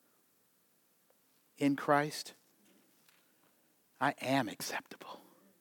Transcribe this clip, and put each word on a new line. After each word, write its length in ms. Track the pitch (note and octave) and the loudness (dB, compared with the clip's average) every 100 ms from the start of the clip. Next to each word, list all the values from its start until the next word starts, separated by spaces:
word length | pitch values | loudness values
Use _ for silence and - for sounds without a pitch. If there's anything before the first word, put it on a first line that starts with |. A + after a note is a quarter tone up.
| _ _ _ _ _ _ _ _ _ _ _ _ _ _ _ - | _ _ _ _ _ _ _ _ _ _ _ _ _ _ _ 0
In 180 | C#3+ C#3 | 2 2
Christ, 580 | - C#3+ D3+ - - - _ _ _ _ _ _ _ _ _ _ _ _ _ _ _ - | 4 4 2 -4 -10 -16 _ _ _ _ _ _ _ _ _ _ _ _ _ _ _ -2
I 120 | C#3 - | -2 0
am 280 | B2 C3+ A2+ | 0 2 0
acceptable. 720 | - - - - - - - - - _ _ | -4 -6 -8 -10 -14 -16 -16 -20 -20 _ _